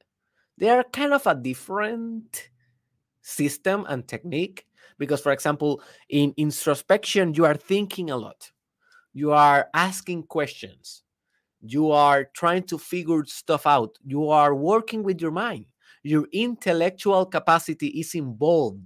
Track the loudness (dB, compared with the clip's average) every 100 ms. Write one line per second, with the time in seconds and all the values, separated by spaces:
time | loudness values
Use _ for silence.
0 | _ _ _ _ _ -2 2 2 2 -2
1 | 0 0 0 -2 -4 -8 -8 -6 -6 -6
2 | -10 -12 -12 -16 -16 _ _ _ _ _
3 | _ _ -12 -4 -4 -2 -2 -2 -4 -8
4 | -8 -12 -6 -6 -6 -8 _ _ _ -8
5 | -4 -2 0 0 0 0 -2 -2 -8 -20
6 | -2 0 2 0 -2 -2 -2 -2 2 0
7 | 2 0 0 2 2 2 -2 -2 -2 -8
8 | -6 -6 -8 -16 -20 _ _ _ _ _
9 | _ -6 2 6 6 6 2 0 -2 -4
10 | -10 -10 -6 -6 -6 -8 -18 -20 -20 -20
11 | _ _ _ _ _ _ -6 0 2 6
12 | 6 4 0 -2 0 0 -4 -10 -8 -6
13 | -2 -2 -2 -8 -2 0 4 2 2 _
14 | -8 -4 2 4 4 2 2 0 0 -6
15 | -4 -2 -4 -4 -6 -8 -14 _ _ _
16 | 0 0 0 -2 -4 -4 0 2 0 0
17 | 0 2 2 0 2 2 2 -6 -6 -6
18 | -8 -8 -8 -2 2 2 0 -6